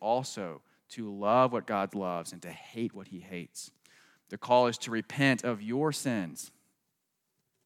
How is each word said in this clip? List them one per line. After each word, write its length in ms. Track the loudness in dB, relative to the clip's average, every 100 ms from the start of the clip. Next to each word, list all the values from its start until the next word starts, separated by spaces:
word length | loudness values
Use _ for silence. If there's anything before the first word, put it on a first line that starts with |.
also 600 | 0 0 -2 -8 -8 -10 _ _ -18
to 200 | -12 -10
love 440 | -2 4 6 6
what 120 | 2 -2
God 300 | 0 0 -2
loves 380 | -4 -4 -8
and 80 | -12
to 100 | -14
hate 420 | -16 -12 -6 -6
what 140 | -6 -16
he 140 | -16
hates. 500 | -12 -12 -12 -14 -16 _ _ -20 _ _ -16
The 100 | -6
call 300 | 4 6 6
is 100 | 2
to 120 | -2
repent 520 | -4 -2 2 4 4 0
of 160 | -2
your 320 | -2 0 0
sins, 580 | 0 -2 -2 -2 -8 -16 _ _ _ _ _ _ _ _ _ _ _